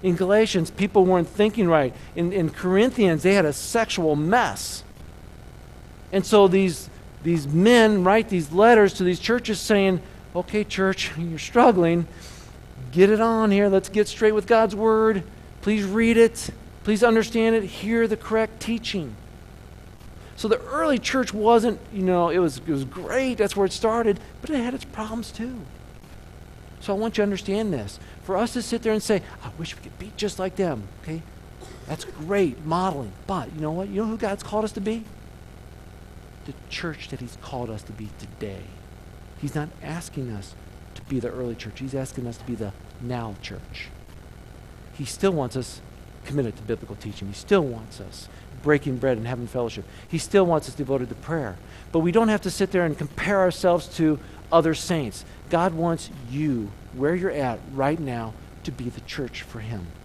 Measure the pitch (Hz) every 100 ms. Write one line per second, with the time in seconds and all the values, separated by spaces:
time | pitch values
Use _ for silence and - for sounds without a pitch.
0 | 185 175 185 208 220 190 160 - 196 214
1 | 185 185 170 - 214 220 185 160 135 -
2 | - - 170 190 160 - 185 185 240 254
3 | 196 156 175 196 160 143 - 233 220 -
4 | 160 147 156 233 202 98 - - - -
5 | - - - - - - - - - -
6 | - 196 185 214 196 190 190 160 - -
7 | - - 156 170 139 156 202 240 220 208
8 | 180 214 220 185 147 165 220 233 202 -
9 | 180 170 - 240 240 208 - 208 196 185
10 | - - - 175 175 214 208 - 190 190
11 | - 156 170 160 - 233 240 185 170 170
12 | 165 - - - - - - - 127 151
13 | 190 214 226 226 220 196 202 190 190 202
14 | 208 - 220 214 190 233 220 196 220 220
15 | 220 202 165 - - - - 214 196 208
16 | 226 233 226 226 - - - - - 214
17 | 233 226 220 226 226 226 196 - 196 233
18 | 226 208 - 220 220 - - 226 - 196
19 | 147 104 - - - - - - - -
20 | - - - - 220 220 - 302 320 262
21 | - 269 247 208 214 233 233 202 - 202
22 | 185 180 170 165 175 131 135 143 135 180
23 | 175 247 262 226 202 196 196 - 226 226
24 | 226 196 - - - 294 233 262 - -
25 | 214 226 220 - 233 247 135 - - -
26 | - - - - - - - - - 202
27 | 226 214 208 190 - 196 220 151 101 -
28 | - - - 190 233 247 220 233 226 214
29 | - 208 - - 127 - 165 - - -
30 | 202 - 208 - 190 190 185 127 101 -
31 | - 160 - - - - - - - 160
32 | - - 156 202 180 120 156 170 185 147
33 | 113 - - 190 180 160 151 165 196 196
34 | 220 220 214 196 - 208 220 214 196 226
35 | 220 - - - - - - - - -
36 | - - - - - 135 - - 170 147
37 | - 131 120 - - 131 120 107 - 104
38 | 107 - - - 107 95 92 - - -
39 | - - - - 143 151 147 - 143 160
40 | - - 127 107 95 - - - - -
41 | - 135 117 117 123 113 110 - 131 135
42 | 127 - 120 117 - 117 107 - - -
43 | 120 123 113 98 - 98 - - - -
44 | - - - - - - - - - -
45 | 135 - 196 170 127 131 123 - - -
46 | - - - 139 123 - 107 113 - 101
47 | 107 92 98 101 - 202 147 117 110 -
48 | 98 - - - - 127 143 147 139 127
49 | 135 120 113 123 117 127 120 107 92 -
50 | - 165 - 196 180 160 - 127 135 135
51 | 123 - - 160 120 92 - - - 165
52 | 165 185 226 214 190 - 190 190 170 143
53 | 143 - - 202 185 - 185 175 - -
54 | 160 147 - - - 165 165 156 - 170
55 | 127 - - - - 170 180 165 170 165
56 | - - 120 131 156 123 104 104 - 127
57 | 139 180 185 147 127 110 107 135 139 165
58 | 143 120 113 - - - - 127 120 -
59 | - - 127 - - 117 110 113 87 82